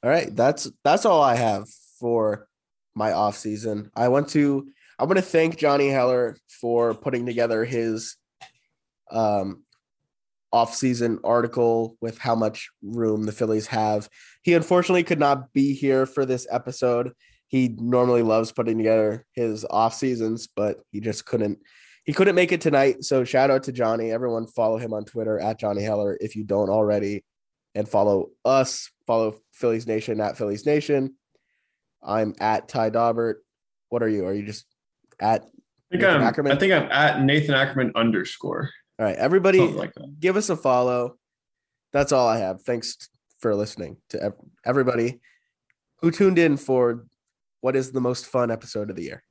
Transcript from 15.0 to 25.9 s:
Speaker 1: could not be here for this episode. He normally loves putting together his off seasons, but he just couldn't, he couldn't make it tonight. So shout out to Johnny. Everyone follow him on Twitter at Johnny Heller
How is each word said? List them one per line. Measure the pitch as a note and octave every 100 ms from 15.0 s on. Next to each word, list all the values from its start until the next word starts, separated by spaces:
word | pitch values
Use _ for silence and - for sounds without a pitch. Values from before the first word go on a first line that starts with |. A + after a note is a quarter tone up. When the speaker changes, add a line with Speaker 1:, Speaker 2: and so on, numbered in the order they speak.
Speaker 1:
could | E3+ E3
not | C#3+ C#3 C3
be | C#3 C#3
here | C3+ C#3 C3 C3
for | - C3
this | B2+ -
episode. | B2 B2 B2 B2+ A#2+ B2+ - _ _ _
He | C3 B2+ A2+
normally | A#2 B2 B2 A#2+
loves | A2+ A2 A2+
putting | - A#2 A2
together | A2 A2 G#2+ A2 _
his | - A#2 G#2+ G#2+
off | G#2 A2+ -
seasons, | C3+ A#2+ A2 A2+ - -
but | G#2 - _
he | G#2
just | A2 G#2 -
couldn't, | A#2 G#2+ G2+ _ _ _ _
he | -
couldn't | D3 F#3+ F3+
make | F3+
it | F3
tonight. | D#3+ C#3+ C#3 B2
So | - C3+
shout | B2 C3 C#3
out | C3+
to | C3+
Johnny. | B2 A2+ A2+ A2+
Everyone | A2+ B2+ A2+ A2+
follow | - A2+ A2+
him | A#2+
on | A2 G#2
Twitter | A#2 A2 G#2
at | F#2+ A2+
Johnny | G#2+ G2+
Heller | G#2+